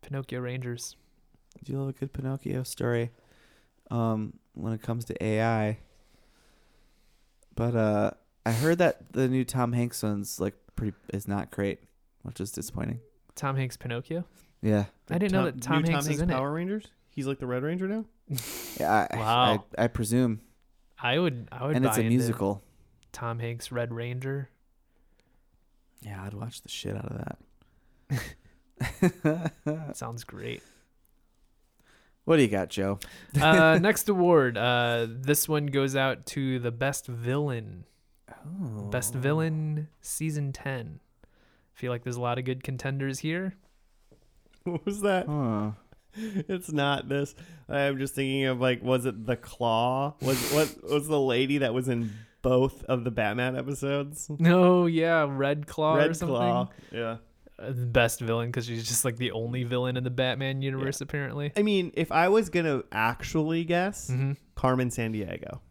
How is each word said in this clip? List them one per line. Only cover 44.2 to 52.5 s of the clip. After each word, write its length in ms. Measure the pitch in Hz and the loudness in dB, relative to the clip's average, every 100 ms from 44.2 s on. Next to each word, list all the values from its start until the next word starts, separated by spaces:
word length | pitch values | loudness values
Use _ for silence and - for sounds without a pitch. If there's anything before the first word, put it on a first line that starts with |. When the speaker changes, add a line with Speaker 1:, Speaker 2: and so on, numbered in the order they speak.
| _ _ _ _ | _ _ _ _
Speaker 3:
What 220 | - 170 202 | -6 -4 -4
was 160 | 202 | 0
that? 240 | 202 185 170 | 2 2 2
Speaker 2:
Huh. 460 | 151 127 107 107 107 _ - _ 214 | 0 0 0 -2 -6 _ -20 _ -10
Speaker 3:
It's 560 | 220 196 - 185 180 | -6 -6 -4 -6 -2
not 380 | 151 143 143 - | 0 2 0 0
this. 240 | 139 143 - - 160 - | -2 -2 -6 -20 -20 -6
I'm 300 | 143 139 139 | 0 0 0
just 160 | 135 | -4
thinking 320 | - 135 135 135 | -2 -2 2 0
of, 160 | 123 | 2
like, 220 | 127 123 | 2 2
was 240 | 123 131 123 | 2 2 2
it 180 | 104 110 | -4 -4
the 100 | 120 | -4
Claw? 800 | - - 120 113 120 131 143 147 | -4 -2 2 4 2 0 -2 -2
Was, 160 | 135 131 123 | 0 0 2
what 300 | 147 151 - | 2 2 -2
was 240 | - 147 151 | 0 0 2
the 120 | 151 | 2
lady 380 | 135 123 135 143 | 4 4 2 2
that 140 | 135 | 2
was 140 | 120 127 | 0 0
in 220 | 120 117 107 - _ | 0 -2 -6 -16 _
both 400 | 127 | 4